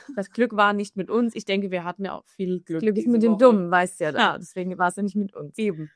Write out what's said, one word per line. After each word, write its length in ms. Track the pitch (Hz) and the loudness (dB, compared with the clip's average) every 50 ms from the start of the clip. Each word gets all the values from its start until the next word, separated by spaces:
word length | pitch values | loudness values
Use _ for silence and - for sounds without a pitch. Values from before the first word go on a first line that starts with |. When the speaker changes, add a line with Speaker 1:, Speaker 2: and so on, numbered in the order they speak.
| - - 277 | -18 -12 -8
Speaker 1:
Das 140 | 214 190 - | -8 -8 -8
Glück 240 | - - 247 226 220 | -2 -2 -2 0 2
war 180 | 208 202 202 208 | 2 2 2 2
nicht 220 | 202 202 - - | 0 -4 -6 -6
mit 140 | 202 175 - | -8 -6 -2
uns. 240 | 196 233 240 226 - | 0 0 0 0 -2
Ich 100 | 220 202 | -6 -4
denke, 260 | - 196 196 202 190 | -2 -2 -2 -2 -2
wir 120 | 185 180 165 | -4 -6 -6
hatten 220 | 175 180 - 196 | -6 -8 -8 -8
ja 80 | 185 - | -8 -8
auch 120 | - _ _ | -10 _ _
viel 320 | _ - 190 180 180 180 | _ -6 -4 -4 -4 -6
Glück 200 | - - 160 160 | -6 -6 -6 -2
Speaker 2:
Glück 160 | 220 220 202 208 | 0 0 0 0
ist 60 | 220 | 2
Speaker 1:
diese 40 | 240 | 2
Speaker 2:
mit 120 | 240 226 214 | 2 4 4
dem 80 | 226 214 | 4 4
Speaker 1:
Woche. 60 | 196 | 8
Speaker 2:
Dummen, 320 | 262 247 220 202 175 170 | 8 8 8 6 2 2
weißt 280 | 180 180 180 180 - - | 2 2 2 0 -2 -4
du 40 | 170 | -4
ja. 60 | 151 | -4
Speaker 1:
Ja. 260 | 143 165 226 185 147 - | 0 2 2 2 0 -2
Speaker 2:
Deswegen 400 | 175 - - 190 180 185 180 165 | -10 -12 -10 -8 -8 -8 -4 -2
war 120 | 180 180 | -2 -2
es 60 | 185 | -2
ja 80 | 202 202 | -2 -6
nicht 120 | 202 190 | -4 -2
mit 180 | 208 202 196 - | -4 -4 -4 -8
uns. 240 | - 151 147 - - | -12 -14 -12 -8 -4
Speaker 1:
Eben. 320 | 220 208 170 156 156 151 _ | -4 -4 -4 -4 -8 -14 _